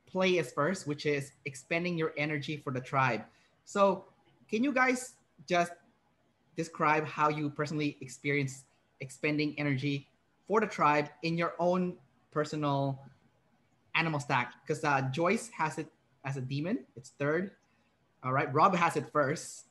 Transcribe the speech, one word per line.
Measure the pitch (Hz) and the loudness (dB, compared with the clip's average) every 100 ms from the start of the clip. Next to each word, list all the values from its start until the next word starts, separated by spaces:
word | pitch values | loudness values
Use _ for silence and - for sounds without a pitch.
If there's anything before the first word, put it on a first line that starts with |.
| _ | _
play | 185 190 175 | 0 4 4
is | 143 | 2
first, | - 151 190 147 | 0 0 0 -4
which | 147 151 | -4 -2
is | 143 135 - | -2 -4 -10
expending | 135 - - 170 175 170 | -14 -12 -4 -2 -2 -2
your | 160 143 | -2 -2
energy | 151 151 139 147 | -4 -2 -4 -8
for | 143 | -6
the | 127 | -6
tribe. | 131 139 131 110 - _ _ _ - | -2 2 2 2 -4 _ _ _ -6
So | 202 196 180 - _ _ _ _ | 4 4 4 -4 _ _ _ _
can | - | 0
you | 277 | 0
guys | 254 254 254 - - _ - - | 2 2 2 -4 -14 _ -18 -2
just | 175 170 - _ _ _ _ _ _ _ - | 0 0 -4 _ _ _ _ _ _ _ -6
describe | 165 - 151 156 147 | -6 0 2 4 0
how | 156 151 | 0 0
you | 151 147 | 2 -2
personally | 143 147 151 147 - | -2 -4 -2 -2 -4
experience | 131 - 143 143 135 - - _ _ - | -10 -8 -2 0 -2 -6 -18 _ _ -16
expending | 135 - 156 151 151 - | -16 -4 -2 0 0 -2
energy | 147 131 139 143 - _ _ _ - | -2 -2 -2 -4 -6 _ _ _ -2
for | 214 | 0
the | 208 | 0
tribe | - 151 147 147 - | 2 4 4 0 -4
in | 165 165 | -4 0
your | 170 - | -2 0
own | 175 180 180 175 _ _ _ | 2 2 0 -4 _ _ _
personal | 151 147 156 147 139 139 135 - - _ _ _ _ _ _ _ 156 | -4 -2 -2 0 0 0 -4 -10 -20 _ _ _ _ _ _ _ -2
animal | 165 147 | 0 0
stack? | 139 131 120 - - | 0 0 0 -6 -6
'Cause, | 156 151 | -2 2
uh, | 139 131 | 2 2
Joyce | 135 170 226 - | 0 2 0 -2
has | - 156 165 | -4 -4 -4
it | 151 _ _ _ | -10 _ _ _
as | 135 139 | -10 -8
a | |
demon. | 127 139 165 269 - - | -6 -4 -2 -4 -6 -18
It's | - | -16
third. | - 143 160 196 - _ _ _ _ _ _ | -4 0 0 -2 -8 _ _ _ _ _ _
All | 127 | -2
right. | 135 147 | 0 2
Rob | 139 185 180 | 6 6 6
has | 170 156 | 2 0
it | 131 | -2
first. | 156 135 160 - - - | 0 0 0 -6 -16 -20